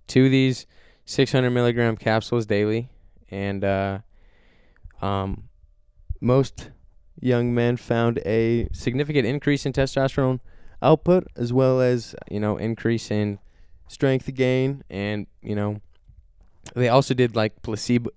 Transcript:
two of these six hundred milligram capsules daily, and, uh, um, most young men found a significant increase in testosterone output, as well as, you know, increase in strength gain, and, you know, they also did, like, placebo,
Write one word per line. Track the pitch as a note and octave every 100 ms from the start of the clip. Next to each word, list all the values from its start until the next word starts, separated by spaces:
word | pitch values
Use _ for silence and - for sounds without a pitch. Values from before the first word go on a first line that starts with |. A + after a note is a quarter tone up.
| -
two | C3 C3
of |
these | C3 C3 B2+ - - - _
six | - - C3+
hundred | C3 B2+
milligram | B2 A#2+ A#2+ A#2 G#2+
capsules | A2+ A2 - A#2+ G#2+
daily, | G#2 G#2 A2 B2+ - - - _
and, | G2 G2+ G2
uh, | G2 G2 G2 G2 - _ - _ _ _ _ _ - -
um, | G2+ G2 F#2+ G2 - _ - _ _ _ - -
most | A#2 C3 C3 - - - - - _ -
young | B2 A#2+ A#2+
men | A#2+ A#2+ B2
found | - A#2 A#2 A#2
a | - A2+ A2+ A#2 A2+
significant | - B2+ B2+ D3 D3 A2+
increase | C#3+ - C#3+ C#3
in |
testosterone | C3+ C#3 C#3 C3+ - C3 B2+ - - - -
output, | C3 D#3 - F3+ - -
as | A#2+
well | B2+ C3 C3
as, | B2+ B2 - - -
you | G#2
know, | G#2+ G#2
increase | A2 A2+ A#2 A2+ -
in | G#2+ G#2 G2+ - _ - - -
strength | - C3+ C3 -
gain, | C3 B2+ B2+ C3+ C#3 -
and, | F#2+ G2+ G#2 - _
you | A2
know, | G#2 G#2 G#2 - _ - - _ _ - _ -
they | B2 B2
also | C3 C3+
did, | B2+ B2 A2+
like, | A2 -
placebo, | - G#2+ - A#2+ A#2+